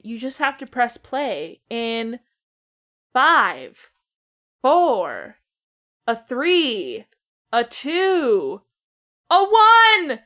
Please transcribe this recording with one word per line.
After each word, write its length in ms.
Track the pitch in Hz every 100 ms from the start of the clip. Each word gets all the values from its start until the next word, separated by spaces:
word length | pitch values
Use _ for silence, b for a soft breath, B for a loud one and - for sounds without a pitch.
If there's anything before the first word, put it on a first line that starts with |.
You 140 | 208 226
just 220 | 254 262
have 180 | 285 285
to 60 |
press 320 | 269 - 240 -
play 640 | _ 262 285 175 156 - _
in 500 | 233 233 226 226 240 _ _ _ _ _ _ _ _ _
five, 800 | - 285 330 202 143 131 _ - _ _ _ _ _ _ _
four, 760 | 254 330 349 226 165 107 71 - _ _ _ _ _ _ -
a 80 |
three, 880 | 226 _ 247 311 359 302 220 143 110 - _ _ _ _
a 120 | 233
two, 960 | 233 - 269 339 381 370 285 208 139 202 _ _ _ _ _ _ _
a 140 | 359
one. 760 | 392 427 440 453 453 427 330 226